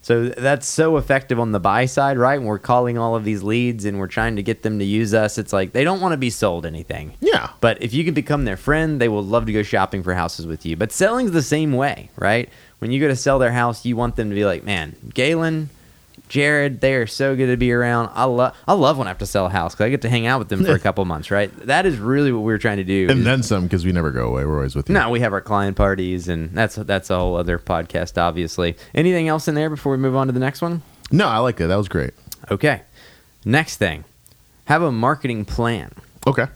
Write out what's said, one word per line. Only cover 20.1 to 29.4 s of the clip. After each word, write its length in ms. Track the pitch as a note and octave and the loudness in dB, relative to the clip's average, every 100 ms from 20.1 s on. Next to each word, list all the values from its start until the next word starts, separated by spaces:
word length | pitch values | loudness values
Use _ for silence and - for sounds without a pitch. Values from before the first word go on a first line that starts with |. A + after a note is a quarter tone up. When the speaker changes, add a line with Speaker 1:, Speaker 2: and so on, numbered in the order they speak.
| A#2+ A#2 | 0 2
Speaker 1:
out 100 | C3 | 0
with 100 | G#2+ | -2
them 140 | F#2+ | 0
for 100 | F#3 | 2
a 60 | D3+ | 2
Speaker 2:
<laughs> 80 | G2+ | 0
Speaker 1:
couple 160 | F#2 | 0
months," 280 | F#2 D#2 C#2+ | -2 -4 -2
right? 200 | G2+ G2+ - A#2 | 0 0 -6 -2
That 200 | D3+ F#3+ | 2 2
is 100 | A2+ | 0
really 340 | G#2+ C#3 C#3+ | 0 2 2
what 120 | A#2 | 2
we're 160 | A2 G#2+ | 0 0
trying 180 | A2+ G2+ | 0 -2
to 60 | |
do 240 | F#2 G2 F#2 | 0 2 4
Speaker 2:
And 100 | C3+ | 4
Speaker 1:
is 60 | A#2+ | 4
Speaker 2:
then 160 | C3 | 2
some, 260 | A2+ G2+ F2+ | 2 0 2
'cause 160 | F#2 | 0
we 80 | F2 | 2
never 200 | F2 D#2 | 2 0
go 160 | B1 A#1+ | 0 -2
away. 180 | B1 D2 | -2 0
We're 120 | D2+ | -2
always 180 | C2+ C#2 | -2 -4
with 120 | C#2+ | 0
you. 40 | |
Speaker 1:
No, 160 | F#3+ A#2 | 0 2
we 120 | A#2+ | 0
have 120 | A#2+ | 0
our 80 | G2 | -2
client 340 | - G2+ G2 G2 | -2 0 0 2
parties, 520 | G2+ F#2+ F#2 F2+ F2 | 2 2 -2 -4 -4
and 240 | E2+ D#2+ | -4 -4
that's, 220 | F2+ A2 - | -2 -2 -2
that's 340 | G#2+ G2 - | -2 -4 0
a 80 | F#2 | 0
whole 180 | F2+ F2 | 0 0
other 220 | F2 E2+ | 0 -2
podcast, 600 | - E2+ E2 E2+ F2 - | 0 -2 -2 -6 -4 0
obviously. 540 | E2+ E2+ E2 - E2+ E2+ - | 0 0 -6 -2 -4 -4 -4
Anything 340 | - E3+ F3 D#3+ | 0 2 2 0
else 200 | D#3 | -2